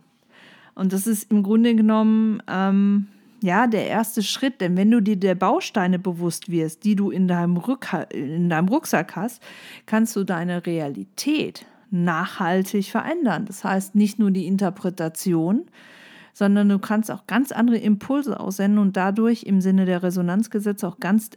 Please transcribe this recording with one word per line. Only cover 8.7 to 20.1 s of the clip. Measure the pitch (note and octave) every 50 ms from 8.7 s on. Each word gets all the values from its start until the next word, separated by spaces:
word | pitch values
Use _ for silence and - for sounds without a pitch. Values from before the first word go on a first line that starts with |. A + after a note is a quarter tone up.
| A#3 D#4+ - - - D#3 E3+ - -
hast, | E3 F#3+ B3 - - - - - - - - - - -
kannst | - A3 A3 A3+ A3+ -
du | G3+ G3
deine | F3 F#3 E3 F3 F3+ F3 F3 E3+
Realität | F3 E3+ E3 D3+ C#3+ B2+ G2 - - _ - - C#4+ D4+ D4+ - - - - - - - _ _ _
nachhaltig | G3 F3 F3 F3 E3 D#3+ F#3 G3 - - F#3+ E3+ F3+ F#3+ F#3+ F#3+ - G3+ G3
verändern. | - - A3 - - D#4+ F4 D#4 A3+ E3 D3+ G#3
Das | G3+ G3 - -
heißt, | G#3 G3 G3 F#3+ - -
nicht | G#3 G#3 G3+ G#3 -
nur | G#3+ G3
die | F#3 F#3+ E3+
Interpretation, | E3+ G3 F#3+ G3+ F3 G3 - - F#3 F#3 - E3 E3 E3 - - F#3+ E3+ E3 D#3+ F3 G3+ C#4 F4 - _ - - - - - - - - - - - _
sondern | - G#3 G3+ G3+ G3+ G#3 G3+
du | G3+ F#3+
kannst | G3 - G#3+ G#3+ G#3+ -
auch | - G3+ -
ganz | - F3+ A3+ C#4 - -
andere | A3 A3+ A#3+ A#3 A3
Impulse | - G#3+ G#3 G3+ - - C4 D4 C#4 - - -
aussenden | - - F#3+ - G3 G3+ G#3 G#3
und | G3+ F#3+ F#3+
dadurch | F#3+ F#3 G3 G3+ A3+ A3 A#3 A#3 - -
im | - G3 F#3+
Sinne | F3+ F#3+ F#3+ F#3+ F#3+
der | F3+ F3+ F3 F#3
Resonanzgesetze | F3+